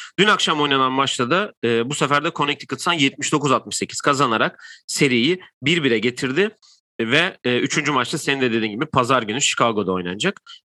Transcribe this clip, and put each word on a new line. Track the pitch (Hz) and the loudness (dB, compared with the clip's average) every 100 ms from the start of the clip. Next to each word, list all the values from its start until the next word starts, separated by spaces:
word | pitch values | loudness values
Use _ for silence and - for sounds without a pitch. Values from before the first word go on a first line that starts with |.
| - - | -8 0
Dün | 208 | 4
akşam | 190 - 156 | 4 2 0
oynanan | 147 139 131 | 2 4 2
maçta | 131 135 - 120 | 2 0 0 0
da, | 170 208 - | 0 -2 -4
e, | 117 117 117 | 0 0 0
bu | |
sefer | 147 143 143 | 0 2 2
de | 160 160 | 0 -2
Connecticut'tan | 143 143 - 131 - | -2 -4 -6 -6 -2
yetmiş | 170 135 - - | 2 0 0 -2
dokuz | 151 139 | 0 2
altmış | 120 - - | 0 -2 -8
sekiz | 98 - | -6 -2
kazanarak | - 139 139 110 147 - - - - | 0 2 2 2 -2 -4 -20 -20 -8
seriyi | - 143 123 131 185 - - | 0 2 2 2 -2 -6 -8
bir | 127 175 | -2 0
bire | 139 113 | 2 2
getirdi. | 123 123 135 139 208 - _ _ _ - | 0 -2 -2 0 -2 -2 _ _ _ -6
Ve, | 113 143 180 - | 0 2 0 -2
e, | 123 123 | -2 0
üçüncü | - - 147 | 0 -2 0
maçta | 139 120 156 | -2 -2 -4
senin | - 139 | -2 0
de | 127 | 0
dediğin | 113 110 | 0 -2
gibi | 104 156 | -4 -2
pazar | 143 120 131 | 0 2 0
günü | 110 117 | 0 -2
Chicago'da | - - 120 107 92 | -2 0 0 0 -2
oynanacak. | 92 90 95 175 - - - | -2 -4 -4 -4 -6 -14 -20